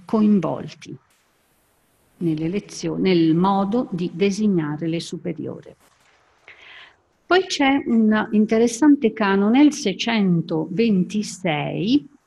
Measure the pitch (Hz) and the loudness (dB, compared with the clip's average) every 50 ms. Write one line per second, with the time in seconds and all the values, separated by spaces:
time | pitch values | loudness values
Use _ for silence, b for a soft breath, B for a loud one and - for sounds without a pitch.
0 | - - - 220 214 208 208 196 156 147 139 - - 156 - - - - - - | -8 -4 0 2 2 4 4 2 2 -2 -4 -6 -10 -14 -16 -18 -18 -18 -18 -18
1 | _ _ _ _ _ _ _ _ _ _ _ _ _ _ _ _ _ _ _ _ | _ _ _ _ _ _ _ _ _ _ _ _ _ _ _ _ _ _ _ _
2 | _ _ _ _ 185 170 156 151 160 165 180 208 208 - - - - 165 156 165 | _ _ _ _ -4 -4 -4 -4 -4 -6 -6 -6 -8 -10 -12 -10 -8 -8 -4 -2
3 | 175 190 185 175 165 160 156 170 180 196 196 196 196 196 208 247 254 - 202 165 | 0 2 2 4 4 4 4 2 2 2 2 0 0 0 -2 -2 -2 -4 -6 -6
4 | 185 - - 165 196 202 190 196 214 208 196 170 156 147 151 147 170 165 160 170 | -6 -6 -4 -2 -2 -2 0 0 0 0 0 0 -2 -2 -6 -6 -6 -4 -4 -6
5 | 165 - - 160 147 180 165 156 135 127 - - - - - _ _ _ _ _ | -6 -8 -12 -10 -10 -10 -8 -8 -10 -10 -12 -12 -16 -20 -20 _ _ _ _ _
6 | _ _ _ _ _ _ _ _ B B B B B B B B B B B B | _ _ _ _ _ _ _ _ B B B B B B B B B B B B
7 | _ _ _ _ _ - 339 381 370 370 - - 285 269 277 277 - - 233 226 | _ _ _ _ _ 0 0 0 0 -2 -2 0 0 2 2 0 0 0 0 2
8 | 220 214 214 214 214 - - 214 214 208 226 220 233 240 233 - 311 302 285 277 | 2 2 2 0 0 0 0 2 2 2 2 2 2 2 2 2 4 6 6 6
9 | - 220 214 - 214 196 196 196 202 208 233 262 302 294 294 - - 202 185 - | 4 0 0 0 0 0 2 2 2 4 4 6 6 4 4 2 -2 -4 -4 -4
10 | - 233 233 220 196 190 175 165 160 175 175 156 156 165 180 170 233 233 208 185 | -2 -2 0 2 2 2 2 2 0 -2 -2 -4 -4 -4 -2 0 0 2 2 0
11 | 180 - - 214 202 - - - - 180 151 147 143 147 147 147 160 214 262 294 | 0 -2 -4 -6 -6 -6 -10 -6 -4 -4 -2 -2 -4 -6 -6 -4 -2 0 0 0
12 | 285 - - _ _ | 0 -4 -10 _ _